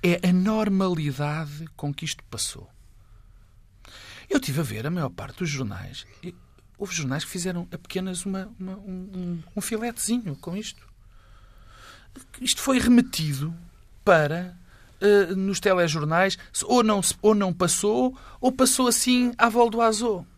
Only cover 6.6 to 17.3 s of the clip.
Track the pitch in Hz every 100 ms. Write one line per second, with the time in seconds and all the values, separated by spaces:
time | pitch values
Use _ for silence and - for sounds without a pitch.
6.6 | _ _ 202 170 139 139 - 185 180 175
7.6 | 175 - - 185 185 180 196 190 185 -
8.6 | 185 190 196 185 190 185 175 170 160 -
9.6 | - 220 233 226 - 247 208 135 - 185
10.6 | 214 - - - - - - - - -
11.6 | - - - - - - - - 247 -
12.6 | - 254 233 240 - - 156 135 151 170
13.6 | 175 - - - - 170 147 165 180 175
14.6 | - - - - 202 202 175 190 190 185
15.6 | 208 185 170 156 151 165 190 - - -
16.6 | - 247 220 208 - - 208